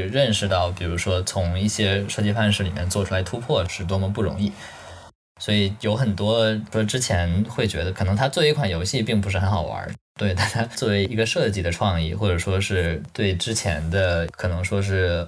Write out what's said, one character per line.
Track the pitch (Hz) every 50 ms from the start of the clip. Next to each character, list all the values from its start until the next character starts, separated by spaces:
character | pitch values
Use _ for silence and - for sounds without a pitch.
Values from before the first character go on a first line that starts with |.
| 92
认 | 95 113 139 139 113
识 | 104 - 104
到， | 95 92 90 90 87
比 | 90 - 90
如 | 85 87
说 | 85 - 98 90 92
从 | 95 - - 98 87 85 87 95
一 | 104
些 | 107 - - 104 95 98 101 101 -
设 | - -
计 | 104 104
范 | 104 113 107 104
式 | 104 -
里 | 101 87
面 | 92 90 87 90
做 | - 104 95
出 | -
来 | 95 92 92
突 | - - 117
破 | 123 - 147 98 87 87
是 | - - 95
多 | 85 95 95
么 | 98 98
不 | 104 123
容 | 104 87 - 95
易。 | 104 101 - - - - - - - - - - - - _ _ _ _ _ -
所 | - -
以 | 104 104 98 98 104 -
有 | - 104 107
很 | 123 131 107 98
多 | 98 104 107 113 117 110 110 110 107 107 -
说 | - 110 107
之 | 104 - 127
前 | 123 - 101 87 87 85 85 98 107 -
会 | - - 117
觉 | - - 76
得 | 85 92
可 | 98 - 110
能 | 104 101
它 | 104 135 139
作 | - 180 156
为 | 151
一 |
款 | 151 151 123 95
游 | 85 82 92
戏 | - - 123
并 | 107 123 113 101
不 | 98 101
是 | 98
很 | 90 95 98
好 | 101 85
玩 | 82 - - 50
儿， | 50 - 52 - _ _ _
对， | - 107 98
但 | 92 92 95 -
它 | - 117
作 | 117 117 - - 127 110
为 | 101 101 98
一 | 95 113
个 | 110 113
设 | 113 - 180 131 107
计 | 95 95
的 | 85 87
创 | 85 - 104 98 87 82
意， | 82 82 -
或 | 104 107 95
者 | 87 82
说 | - 98 95 95
是 | 98 - 98 90 85 85 82 78 - -
对 | - - 107 95 92
之 | 90 - 113
前 | 110 - - 95 80 76 80 82
的 | 90 98 95 90 87 85 85 85
可 | - - -
能 | 90 85 87 92
说 | - 107 98
是 | 95 98 98 92 92 87 85 85 85